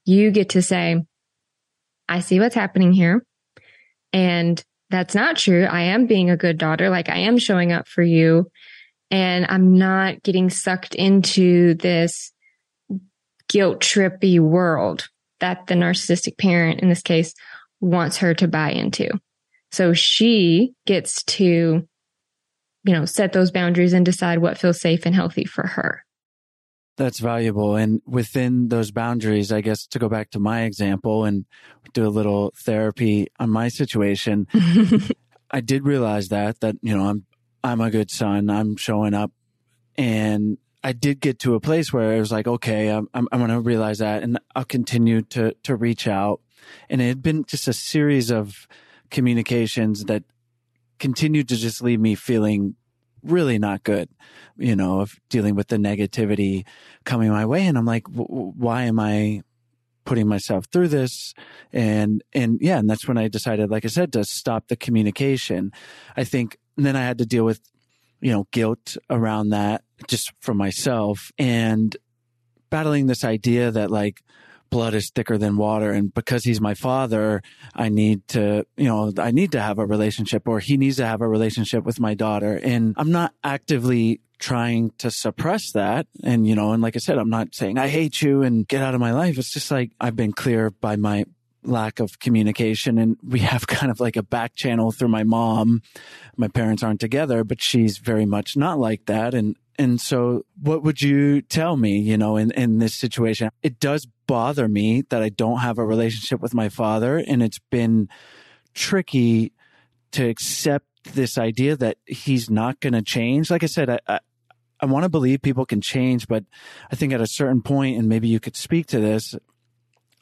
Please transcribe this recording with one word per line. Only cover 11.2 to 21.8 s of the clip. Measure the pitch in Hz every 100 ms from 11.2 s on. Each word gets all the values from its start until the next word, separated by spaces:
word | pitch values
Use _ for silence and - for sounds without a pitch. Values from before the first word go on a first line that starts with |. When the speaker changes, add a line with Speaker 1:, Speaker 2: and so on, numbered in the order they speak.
| 180 - 180 175 175 165
Speaker 1:
this | 180 170 170 - - _ _ _ _ _ - 190 - _ _ _ -
guilt | 208 185 -
trippy | - 208 190 185 190 175
world | 156 175 175 143 92 80 - _ _ -
that | 180 180 -
the | 175
narcissistic | 175 180 - 180 - -
parent, | 196 175 165 -
in | 190
this | 175
case, | - 165 160 - - - - _
wants | 185 175 165 -
her | 180 165
to | 170
buy | 156 156
into." | 58 53 - - 208 - _ _ _ _
So | - 175
she | 165 - - 233 220 170 170 247 - -
gets | 185 - -
to, | - - 185 170 165 160